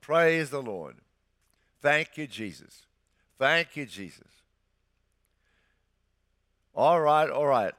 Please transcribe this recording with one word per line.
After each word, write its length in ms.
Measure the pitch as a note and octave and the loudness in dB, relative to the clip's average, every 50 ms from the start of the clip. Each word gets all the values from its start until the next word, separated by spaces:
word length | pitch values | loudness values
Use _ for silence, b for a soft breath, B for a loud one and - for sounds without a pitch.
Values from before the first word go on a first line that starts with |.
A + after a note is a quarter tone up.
Praise 480 | - - D3+ E3 E3+ E3 E3 D#3+ D#3 B2+ | -6 0 2 4 4 4 2 0 -2 -4
the 120 | C#3 C#3 | -8 -10
Lord. 340 | C3 A2+ G2+ F2+ D#2 C2+ A#1 _ _ _ _ _ _ _ _ _ _ _ _ _ _ _ _ _ | -8 -8 -10 -10 -12 -14 -18 _ _ _ _ _ _ _ _ _ _ _ _ _ _ _ _ _
Thank 360 | - D3 D3 D3+ D#3+ - - | 0 0 0 0 -2 -4 -10
you, 80 | D#3 D3+ | -12 -12
Jesus. 640 | C#3 - A2 A2 G2 D#2 C#2 - - - - _ _ _ _ _ _ _ _ _ _ _ | -12 -10 -12 -12 -12 -12 -16 -20 -20 -20 -20 _ _ _ _ _ _ _ _ _ _ _
Thank 400 | - C3 C#3 D#3+ E3 E3+ - - | -2 0 2 2 2 -2 -4 -8
you, 80 | D3+ C#3 | -12 -12
Jesus. 420 | A2 F#2 G2 G2 E2 - - - _ _ _ _ _ _ _ _ _ _ _ _ _ _ _ _ _ _ _ _ _ _ _ _ _ _ _ _ _ _ _ _ _ _ _ _ _ _ _ _ _ _ _ _ _ _ _ _ _ - | -12 -12 -14 -16 -16 -16 -20 -20 _ _ _ _ _ _ _ _ _ _ _ _ _ _ _ _ _ _ _ _ _ _ _ _ _ _ _ _ _ _ _ _ _ _ _ _ _ _ _ _ _ _ _ _ _ _ _ _ _ -2
All 260 | - B2 D3+ F3 E3+ | 2 2 4 4 4
right, 300 | D#3 D3 D3+ D#3 D#3 - | 4 4 4 4 2 0
all 160 | - C3+ D3 | -2 -2 0
right. 280 | C#3+ C3+ A#2+ G2+ F2+ - | 2 2 2 0 -2 -6